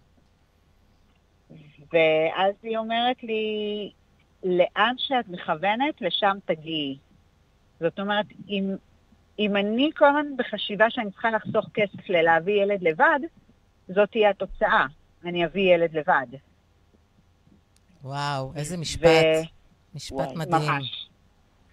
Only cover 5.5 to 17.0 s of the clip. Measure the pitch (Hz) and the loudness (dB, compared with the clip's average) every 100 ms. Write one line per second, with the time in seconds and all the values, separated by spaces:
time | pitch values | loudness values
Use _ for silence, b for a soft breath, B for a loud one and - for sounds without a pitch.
5.5 | 156 190 226 294 - 185 - 202 196 - | -2 -2 0 -2 -2 -4 0 0 0 -4
6.5 | 160 156 160 139 135 _ _ _ _ _ | -6 -4 -6 -6 -8 _ _ _ _ _
7.5 | _ _ - 165 196 196 208 208 - - | _ _ -6 -4 -4 -2 -2 -4 -8 -8
8.5 | 202 196 196 _ _ _ _ _ - 208 | -4 -4 -6 _ _ _ _ _ -4 -2
9.5 | 202 202 226 302 - 285 294 294 254 226 | 0 0 0 0 4 4 4 -2 -6 -6
10.5 | 202 - 202 220 247 208 - 226 220 - | -6 -4 2 2 0 -8 -4 -2 -2 -2
11.5 | 220 - - 202 - - 175 165 165 175 | -4 -2 -2 -4 -4 -2 2 4 2 2
12.5 | 208 202 202 175 156 302 285 330 _ _ | 0 2 0 0 2 2 2 -4 _ _
13.5 | _ _ _ - 185 208 233 208 196 190 | _ _ _ -4 0 0 4 2 2 -6
14.5 | - 196 220 139 - _ _ 175 175 170 | -2 0 2 0 -6 _ _ -6 -2 -2
15.5 | 196 185 170 170 156 160 151 123 135 _ | 2 4 4 2 -2 0 0 0 -14 _
16.5 | _ _ _ _ _ | _ _ _ _ _